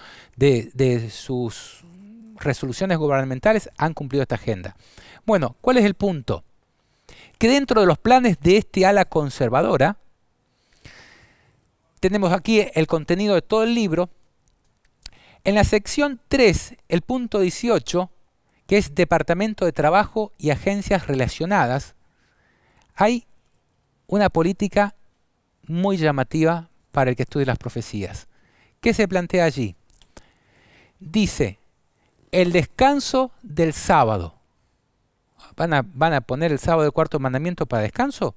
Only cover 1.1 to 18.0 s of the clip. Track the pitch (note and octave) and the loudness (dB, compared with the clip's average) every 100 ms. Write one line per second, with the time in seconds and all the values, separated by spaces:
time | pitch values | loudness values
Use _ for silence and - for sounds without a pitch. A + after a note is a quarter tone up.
1.1 | - - B2+ A#2+ - - - E3+ F3+ G3+ | -10 -8 -6 -6 -10 -18 -20 -20 -20 -20
2.1 | A3+ - - D3 B2 C3+ A2+ F#3+ E3 D3 | -20 -20 -6 -4 -4 -6 -4 -2 0 0
3.1 | C3+ C3 B2+ G#3+ A3 - - D#3 D3+ C#3 | 0 -2 0 0 0 -2 -4 -4 -4 -4
4.1 | C#3 C3 A2+ - G2 F2+ - _ - - | -2 -2 -4 -4 -6 -10 -18 _ -20 -20
5.1 | - - G3+ B2 - - B3+ G#3 F#3 G3+ | -8 0 0 0 -2 0 4 2 2 -4
6.1 | D#3+ - F2+ - _ _ _ _ _ - | -4 -6 -8 -10 _ _ _ _ _ -20
7.1 | - - - A3+ C#4 C#4 A3 F#3 D3 A3 | -20 -20 0 2 2 2 4 4 2 4
8.1 | B3+ B3 F3 E3 G3+ - F#3+ F#3 G3+ - | 4 4 2 4 2 2 2 4 4 2
9.1 | D#3+ C#3+ - A#2+ B2+ F3 D#3 D3+ G#3 - | -2 -4 -2 0 0 2 2 0 -2 -12
10.1 | _ _ _ _ _ _ _ - - - | _ _ _ _ _ _ _ -20 -20 -20
11.1 | _ _ _ _ _ _ _ _ _ F#3 | _ _ _ _ _ _ _ _ _ -2
12.1 | G#3 F#3 F3+ - A3 G3+ D#3+ D#3+ E3 D3+ | 0 0 0 2 2 2 0 0 -2 -2
13.1 | F3 G#3 F3+ - A3 A3+ A#3 G3+ E3+ F3+ | -2 0 0 0 0 0 0 0 -2 -4
14.1 | _ _ _ _ _ _ _ _ _ - | _ _ _ _ _ _ _ _ _ -20
15.1 | - _ _ - G#3 G3 G#3+ - - D4 | -20 _ _ 0 2 2 0 -2 -2 -2
16.1 | B3 _ C4+ A#3 E3 - - - E3+ - | -4 _ 2 4 2 -4 -16 -4 -4 -2
17.1 | B3+ A#3 G#3 F#3 - A#3+ F#3+ - F3 | -4 -2 0 0 -2 0 -2 0 -4